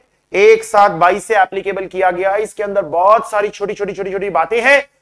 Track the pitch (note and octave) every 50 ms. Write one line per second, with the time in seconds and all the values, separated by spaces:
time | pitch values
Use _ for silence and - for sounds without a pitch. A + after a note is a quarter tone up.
0 | _ _ _ _ _ _ - F#3 G3+ A3 A3+ A3 A3 - - G3+ G3+ G#3 F3 D#3+
1 | F3 F3+ F#3+ G3+ - - A3 G3+ F#3 - - G3 F#3+ G3 F#3+ G3 F#3+ E3+ - F#3
2 | F#3 F3+ F3+ F3 F#3+ F#3+ G3 A3 A3 G3+ - - G#3 G3+ G3 G3+ F#3 D3+ D3 E3+
3 | F3+ G3+ G#3+ A#3 - - A3 G#3 G3+ G#3 G3 - G3+ G3 G#3 - G3+ F#3+ F#3+ F3+
4 | G3 G3 F#3+ G3 G3 G3+ D#3+ D#3+ E3 D#3+ A3 A#3+ A3+ C4 C#4+ C#4 - - _ _